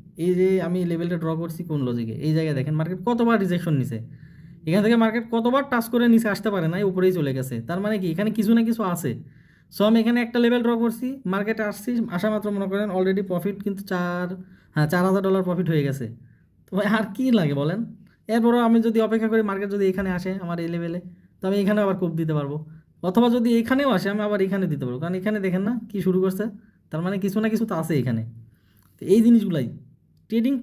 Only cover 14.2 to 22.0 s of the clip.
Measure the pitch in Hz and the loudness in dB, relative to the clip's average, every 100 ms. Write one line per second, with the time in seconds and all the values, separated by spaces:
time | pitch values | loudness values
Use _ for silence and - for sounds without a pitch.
14.2 | 180 185 - - _ - 151 180 185 190 | -6 -8 -14 -20 _ -2 0 2 2 2
15.2 | 190 190 180 180 160 160 139 127 113 - | 2 0 0 -2 0 0 0 -4 -8 -12
16.2 | - _ _ _ _ 185 202 220 202 - | -20 _ _ _ _ -2 0 0 0 -2
17.2 | 262 233 156 143 147 196 233 - - _ | 2 2 2 0 -2 -2 -6 -12 -20 _
18.2 | - 226 226 240 233 233 226 220 220 220 | -2 2 4 4 4 4 4 2 2 0
19.2 | 220 226 208 196 202 202 190 190 190 180 | 2 2 2 -2 -4 0 0 0 -2 -2
20.2 | 185 190 175 170 170 170 170 175 - - | -4 -6 -6 -4 -4 -4 -4 -6 -10 -18
21.2 | _ _ 190 202 196 196 196 185 | _ _ -2 0 2 2 0 0